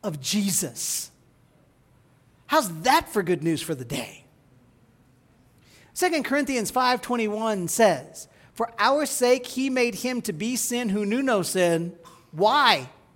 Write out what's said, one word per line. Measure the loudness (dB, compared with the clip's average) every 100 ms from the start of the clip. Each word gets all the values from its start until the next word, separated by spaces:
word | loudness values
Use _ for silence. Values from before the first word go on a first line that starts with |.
of | -8 -8
Jesus. | -2 0 0 0 -4 -6 -6 -6 -8 _ _ _ _ _ _ _ _ _ _ _ _ _ -2
How's | 0 0 -4
that | 2 2 2
for | -4
good | 0 0
news | 0 -2
for | -4
the | -6 -6
day? | -8 -10 -14 -20 _ _ _ _ _ _ _ _ _ _ _ _ _ _ -20 -16
Second | -2 0 0
Corinthians | 0 -2 0 -2 -2
five | 0 2 0
twenty-one | 0 -2 -2 -2 -2 -2 -4
says, | 4 4 4 -4 -20 -20 _ -20
"For | -8 -6 0
our | 2 2 0
sake | 0 2 2 0
he | -4 -2
made | 0 0 -2
him | -4 -4
to | -6
be | -4 -4 -2
sin | -2 -2 -2
who | -2
knew | 0 0
no | 2 0
sin." | 0 2 2 2 -2 -10 -20 -20 _
Why? | 0 2 6 6 4 0 -18 _